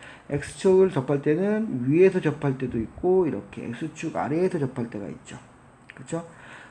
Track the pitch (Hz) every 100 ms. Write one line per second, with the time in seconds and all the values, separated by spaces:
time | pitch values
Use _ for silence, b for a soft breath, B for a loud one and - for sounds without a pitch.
0 | B B - 143 - - 196 185 190 143
1 | 123 143 147 151 202 214 220 131 123 156
2 | 190 185 151 139 143 131 127 117 107 -
3 | 180 185 165 101 - - - 120 156 -
4 | 165 - 101 156 185 175 131 131 117 107
5 | 92 - - - - - - - - -
6 | 131 165 170 B B B B